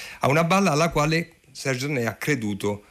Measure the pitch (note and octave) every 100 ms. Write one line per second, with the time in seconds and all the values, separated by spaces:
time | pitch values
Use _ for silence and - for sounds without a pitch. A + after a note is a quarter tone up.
0 | - - B2+ D#3 E3 F#3+ F#3+ D3 E3 D#3
1 | D3+ D#3+ E3+ - _ - C#3 B2+ C#3+ C#3
2 | A2+ - - C3+ G#2+ G2 G2+ G2+ -